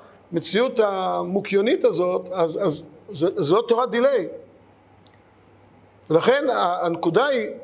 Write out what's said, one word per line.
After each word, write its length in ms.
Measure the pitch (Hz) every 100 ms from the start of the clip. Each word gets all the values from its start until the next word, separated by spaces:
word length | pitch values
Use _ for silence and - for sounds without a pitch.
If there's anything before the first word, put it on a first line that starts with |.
| - - -
המציאות 480 | 170 - 196 254 233
המוקיונית 1040 | 208 190 185 175 175 196 196 196 214 370 247
הזאת, 440 | 170 180 185 185
אז, 280 | 185 165 185
אז 220 | 196 151 - - -
זה, 180 | 170 170 -
זה 180 | 143
לא 100 | 196 233
תורת 220 | 233 247
דילי. 380 | 226 262 254 165 - - - _ _ _ _ - _ _ _ _ _ _ _ _ _ -
ולכן 400 | 160 202 277 294
ה-, 360 | 214 190 180 170
הנקודה 400 | 165 170 165 285
היא, 240 | 262 208 -